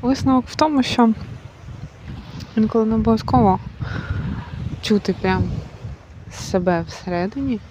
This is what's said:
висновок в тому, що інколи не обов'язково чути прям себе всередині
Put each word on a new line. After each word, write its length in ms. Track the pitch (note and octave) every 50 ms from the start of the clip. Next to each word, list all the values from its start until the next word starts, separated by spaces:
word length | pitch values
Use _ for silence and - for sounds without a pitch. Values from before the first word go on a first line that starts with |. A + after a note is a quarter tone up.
| -
висновок 420 | A#3+ C4+ B3+ - C4 C4 B3+ B3
в 80 | - -
тому, 280 | - D4+ D#4 D4+ C#4 B3
що 320 | - - - A#3+ A3+ A3 - - - - - - - - - - - - - - - - - - - - - - - - - - - -
інколи 280 | A3+ A3 G#3+ - A#3 A3
не 100 | A3 A3
обов'язково 640 | A3 A3 A3+ A3+ A3 - - - B3+ A#3 G3 F#3 - - - - - - - - - - - - - - - - - - - - - - - - - -
чути 300 | - A3 G3+ - - F#3 -
прям 220 | - F#3+ F#3 - - F3+ - - - - - - - - - - - - - - - - -
себе 520 | - - - - F#3+ F3 F#3 F3 E3+ E3+ E3
всередині 720 | - - - F#3 F3+ F3 F3 G3 A3 C4+ C#4 C4+ A#3+ G#3 - -